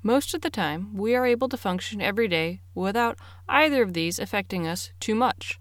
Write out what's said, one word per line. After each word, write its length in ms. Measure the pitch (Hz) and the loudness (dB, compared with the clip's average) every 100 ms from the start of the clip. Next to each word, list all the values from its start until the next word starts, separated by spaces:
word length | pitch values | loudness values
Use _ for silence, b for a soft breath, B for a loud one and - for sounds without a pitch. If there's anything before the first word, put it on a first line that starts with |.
Most 320 | 208 254 - | 4 4 2
of 80 | 330 | -4
the 80 | 330 | -4
time, 480 | 262 165 151 196 208 | -2 -2 -2 -6 -4
we 200 | 208 247 | 2 2
are 100 | 254 | 4
able 220 | 240 262 | 2 0
to 80 | 247 | -2
function 440 | 202 180 - 208 | -2 -2 -4 -4
every 280 | 202 202 226 | -2 0 2
day 320 | 170 165 185 - | 2 0 -6 -12
without 460 | - 190 214 233 - B B - | -4 -2 0 0 -2 B B 0
either 340 | 277 311 277 | 2 4 4
of 100 | 214 | 2
these 280 | 170 165 175 | 0 -2 -2
affecting 440 | 196 208 190 185 | -4 -4 -4 -4
us 280 | 165 175 - - | -2 -4 -8 -10
too 160 | - 214 | -2 2
much. 420 | 247 - - - | 2 0 -8 -12